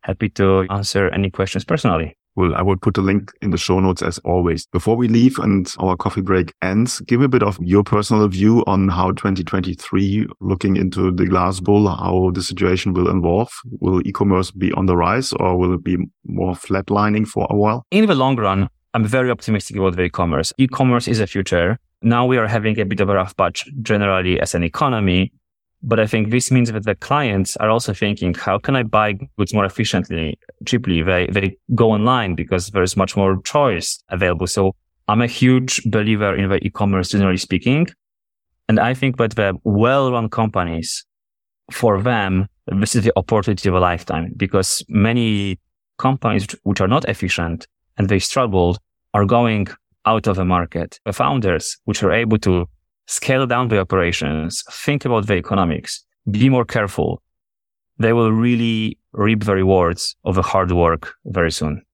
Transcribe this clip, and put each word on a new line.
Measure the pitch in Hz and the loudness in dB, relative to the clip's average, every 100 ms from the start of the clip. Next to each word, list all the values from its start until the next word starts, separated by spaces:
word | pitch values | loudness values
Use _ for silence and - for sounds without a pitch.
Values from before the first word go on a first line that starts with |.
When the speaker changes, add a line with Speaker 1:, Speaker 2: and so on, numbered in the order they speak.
Speaker 1:
Happy | - 95 107 | -6 -4 -4
to | - 98 95 92 | 2 2 4 2
answer | 98 101 98 95 | -4 -2 0 0
any | 95 98 | 0 -4
questions | - 95 95 | -2 -4 -4
personally. | - 160 120 82 78 - _ | -2 0 2 0 -2 -10 _
Speaker 2:
Well, | - 92 | 0 0
I | 76 | 2
will | 92 95 | 0 0
put | - 98 | 0 0
a | |
link | 98 101 101 _ | 0 0 -2 _
in | 104 | -4
the | 92 | -2
show | - 92 | 0 2
notes | 95 92 | 2 0
as | 82 87 | -4 -4
always. | - 90 85 80 - | -2 0 0 -2 -4
Before | 92 104 117 | -4 0 2
we | 123 | 4
leave | 113 127 131 | 4 4 2
and | 104 98 87 - | 0 0 0 -2
our | 92 90 | -2 0
coffee | - 107 | -2 -4
break | 92 92 85 _ | 0 0 0 _
ends, | 92 101 120 - | -2 0 0 -4
give | - 120 | -2 2
a | 139 | 4
bit | 127 | 4
of | 104 95 | 2 -2
your | 87 98 | 2 2
personal | 101 104 101 107 104 | 4 0 2 4 4
view | 92 104 117 - | 4 4 4 4
on | 98 95 | 2 2
how | 90 92 | 2 0
twenty | - 101 95 | 0 -2 -2
twenty-three, | 82 95 92 85 - 95 98 104 - - | -2 -2 -4 -8 -4 0 2 0 -2 -6
looking | 95 95 101 95 | -4 -2 0 0
into | 95 92 92 | 0 0 -2
the | 90 92 | 0 2
glass | 92 90 92 | 2 0 -2
bowl, | 92 101 101 | 2 2 2
how | 92 90 92 92 | 0 -2 0 0
the | 90 | 0
situation | 87 - 95 92 101 | -6 -2 0 0 0
will | 90 87 | 0 2
evolve. | 92 85 90 120 - 123 - | 2 0 0 -2 -8 -16 -6
Will | 90 92 101 | 0 0 -2
e-commerce | 98 101 92 92 | -2 2 2 0
be | 92 92 | -2 -2
on | - 95 | 0 0
the | 87 | 2
rise | 85 113 131 | 2 0 -4
or | - 92 90 | -2 0 2
will | 90 | 0
it | 92 | -2
be | - 90 - _ | -2 -4 -4 _
more | - 90 90 | -10 -4 -4
flatlining | 90 - 95 95 104 107 107 107 | -6 -4 -4 0 0 2 0 -2
for | - 104 | -4 -2
a | 104 | 0
while? | 104 117 - | 2 0 -2
Speaker 1:
In | 196 220 | 2 2
the | |
long | 147 131 127 | 2 2 0
run, | 101 95 98 _ _ | 0 0 -2 _ _
I'm | 120 | -2
very | 107 131 127 | 0 2 0
optimistic | 117 - 107 - 104 | -2 -2 -4 -4 -2
about | 95 87 | -2 0
the | |
e-commerce. | 87 - 87 71 90 - | -2 0 0 0 -2 0
E-commerce | 131 - 131 120 - | 0 2 2 2 0
is | 113 | -2
a | 98 | 0
future. | 98 95 90 87 113 _ _ | -4 0 0 0 -2 _ _
Now | 117 117 123 | 0 2 2
we | 127 | 2
are | 110 | 2
having | 113 107 107 | 0 0 -2
a | 98 | -2
bit | 101 | 0
of | 98 | 2
a | |
rough | 98 92 - | 2 0 0
patch | 90 - - 139 | -2 -2 -12 -12
generally | 110 107 101 95 92 90 | -2 0 2 0 0 0
as | - | 0
an | 87 | -2
economy, | 85 - 147 117 98 90 95 _ _ _ _ _ | -2 0 -2 0 2 2 0 _ _ _ _ _
but | 120 113 | -2 0
I | 107 | 2
think | 113 107 | 0 0
this | 123 - | -2 2
means | 131 117 | 2 2
that | 110 | -2
the | 107 95 | -4 -6
clients | - 143 135 98 95 - | -2 -2 0 -2 -2 -2
are | 107 | 0
also | 113 - | 0 -2
thinking, | 98 104 104 92 | -2 -2 -2 -4
"How | 82 - 98 | -4 -2 -2
can | - | 0
I | 135 | -2
buy | 113 107 107 101 - - | 2 0 0 -2 -12 -6
goods | 101 | -2
more | 107 | 0
efficiently, | 98 - 110 98 92 82 80 - - - - | -2 -2 -2 -2 -2 -6 -6 -8 -16 -16 -4
cheaply?" | 120 - 85 | -2 0 0
They, | 82 90 90 | 2 0 0
they | 98 98 - - 117 | 0 -2 -6 -4 2
go | 113 | 4
online | 107 110 127 101 | 4 2 0 0
because | 82 78 92 87 | -4 -2 -4 -2
there's | 98 92 - | -2 0 0
much | 95 - | -2 2
more | 98 95 | 0 0
choice | - 151 139 90 - - _ | -2 0 2 0 -6 -10 _
available. | 92 92 85 90 | -2 0 0 -2
So | - 95 - _ _ - | 0 0 -2 _ _ -2
I'm | 107 | 0
a | 120 | 0
huge | - 127 127 123 - | 2 2 4 0 -4
believer | 110 107 107 107 104 | -2 0 0 0 0
in | 95 98 | 0 0
the | 98 104 | 0 -2
e-commerce, | - 101 95 90 | -2 0 0 0
generally | 104 98 90 | 2 2 0
speaking. | - 90 120 143 170 _ _ _ _ _ _ _ - | -2 -2 0 0 0 _ _ _ _ _ _ _ 0
And | 110 | 2
I | 117 | 2
think | 127 135 123 | 0 -2 0
that | 113 110 | -2 0
the | 101 90 | -2 0
well-run | - 101 117 135 135 123 110 | 0 2 4 4 2 0 -2
companies, | - 110 95 87 82 80 - - _ _ _ _ _ - | -2 -2 0 -2 -4 -6 -10 -12 _ _ _ _ _ -18
for | - 117 98 | -2 0 2
them, | 117 117 98 92 98 _ - | 0 -2 0 0 -2 _ -6
this | 98 104 120 | -2 0 2
is | |
the | 107 - | 2 0
opportunity | - 110 101 98 98 | 2 0 0 -2 0
of | 90 | 2
a | |
lifetime | 90 87 - 80 87 92 | 2 0 -4 -6 -6 -6
because | 98 98 95 - - | -2 0 0 -4 -2
many | 104 107 120 113 104 101 92 _ _ _ _ | 0 2 2 0 0 -2 -6 _ _ _ _
companies | 131 135 117 104 98 - | -2 0 0 0 -4 -6
which | - 98 | -4 0
are | 95 | 2
not | 135 - | 2 0
efficient | 101 90 - 82 82 - _ _ - | -4 -4 -2 -4 -6 -10 _ _ -4
and | 98 | 0
they | 101 | 0
struggled | - - 123 95 87 92 _ _ _ | 0 -2 0 2 2 0 _ _ _
are | 104 | 0
going | 101 120 120 107 98 - _ _ | 2 2 2 0 -4 -8 _ _
out | - 113 107 | -2 0 0
of | 92 | 0
the | |
market. | 92 90 85 85 82 - | 0 0 -2 -6 -8 -10
The | - | -10
founders | 98 135 139 101 80 - - | -2 0 2 0 0 -4 -10
which | - 104 | -6 0
are | 98 | 2
able | 104 117 107 | 2 2 2
to | 101 90 87 _ _ _ - | 2 0 0 _ _ _ -10
scale | - - 131 131 | -8 0 0 2
down | 120 123 | 0 2
the | 107 | 0
operations, | 92 95 85 85 76 78 80 - - | 2 0 0 -2 -4 -4 -4 -8 -12
think | - - 147 | -8 -2 -2
about | 127 117 104 | 0 -2 0
the | |
economics, | 95 - 98 87 76 - - _ _ - | -2 0 0 0 -2 -8 -14 _ _ -6
be | 104 131 | 2 2
more | 127 | 2
careful, | 117 120 101 - 80 - _ _ _ _ _ _ _ _ | 0 -2 -2 -2 -4 -4 _ _ _ _ _ _ _ _
they | 113 | 0
will | 117 113 | 2 2
really | 110 120 120 117 110 110 - _ | 2 2 0 0 -2 -4 -8 _
reap | - 104 110 | -2 0 0
the | 104 | 0
rewards | 98 95 95 87 87 - - | 0 4 4 2 -2 -8 -8
of | - | -2
the | 92 | -2
hard | 85 98 92 | 0 0 0
work | 87 85 80 - - - | 2 2 0 -6 -18 -8
very | 98 82 | -2 -2
soon. | - 78 87 _ | -2 -6 -6 _